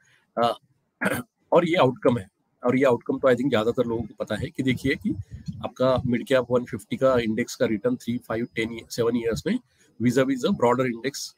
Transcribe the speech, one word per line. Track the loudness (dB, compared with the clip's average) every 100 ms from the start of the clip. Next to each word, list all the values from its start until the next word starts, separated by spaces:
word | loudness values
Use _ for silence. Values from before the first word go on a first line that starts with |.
| _ _ _ -2
अ, | 0 -2 _ _ _ _
<clears throat> | -4 -4 -6 _ _
और | 2 4
ये | 4
outcome | 2 2 0 0
है, | -2 _ _ _
और | 0 2
ये |
outcome | 4 2 0 0
तो | 2
I |
think | 2 2
ज्यादातर | 2 2 0
लोगों | -2 -2
को | -6 -10
पता | -6 -4
है | -4
कि | -4
देखिए | -2 -2 -2
कि | -2 -4 -6 -8 -12 -12 -10
आपका | -10 -2 0 2 0
मिड | -2 2
कैप | 0 2
वन | -2
फिफ्टी | -2 -8 -8 0
का | 2 4
index | 2 -2 -4 -2
का | -2
return | 0 -2 -2
three, | -4 -6
five, | -4 -6 -4
ten, | -4 -6 -6 -10
seven | -2 0 0
years | -2 -2 -2
में | -4 -6 _ _ -2
vis-a-vis | 2 2 2 0 -2
the |
broader | 2 2 2 0
index | -2 -6 -8 -12